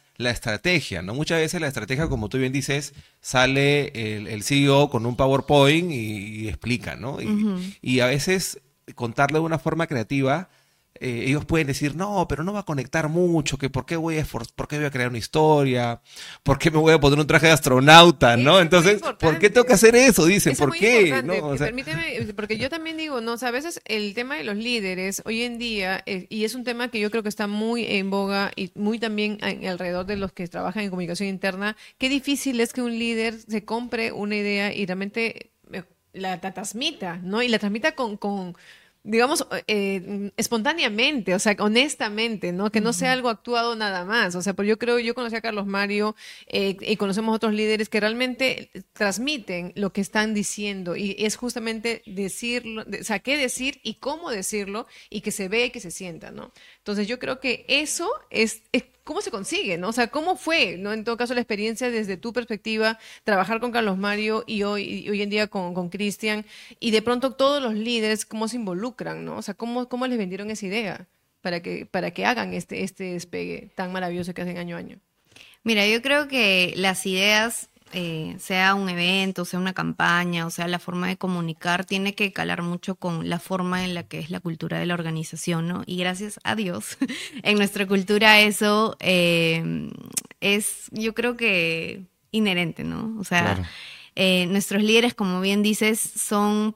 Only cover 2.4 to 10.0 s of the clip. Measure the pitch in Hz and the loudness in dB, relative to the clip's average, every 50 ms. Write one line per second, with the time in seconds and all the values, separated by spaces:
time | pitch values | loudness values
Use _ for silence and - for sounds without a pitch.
2.4 | 131 131 131 139 131 - 139 143 143 - - - - _ _ _ - - - 127 | 0 0 0 -2 -2 -2 -2 -2 -4 -6 -12 -18 -20 _ _ _ -12 -2 2 4
3.4 | 127 131 135 139 139 143 143 143 139 - - 113 113 107 107 104 104 - 113 107 | 4 4 4 4 4 4 4 2 0 -2 -6 -6 -6 -6 -6 -6 -8 -8 -8 -6
4.4 | 98 - 143 139 139 143 139 139 143 135 - 117 113 120 123 - 135 135 135 135 | -2 2 4 4 6 6 8 6 6 4 2 0 -2 -2 0 2 2 4 4 2
5.4 | - - 147 143 139 139 151 165 180 180 151 120 110 107 107 101 98 107 107 107 | 4 4 6 8 8 8 6 4 2 0 -4 -4 -4 -6 -6 -6 -8 -8 -8 -8
6.4 | 110 107 85 - - 113 123 - - 95 67 62 101 131 - - - 220 214 208 | -6 -6 -6 -6 -4 -2 -2 -2 -4 -8 -10 -8 -10 -8 -8 -6 -4 -2 0 0
7.4 | 214 208 190 180 180 190 196 - - 127 127 123 120 127 139 143 143 185 185 190 | 0 0 -2 -2 -6 -8 -12 -8 -4 0 2 2 4 4 2 0 2 0 0 0
8.4 | - - - - - _ _ _ _ - - - 123 117 117 - 143 139 151 156 | 0 -4 -8 -12 -16 _ _ _ _ -20 -10 -8 -6 -4 0 0 0 2 2 0
9.4 | 165 160 160 143 - 160 160 160 165 - 151 120 | 0 0 -2 -2 0 -2 0 0 -2 -2 -2 -4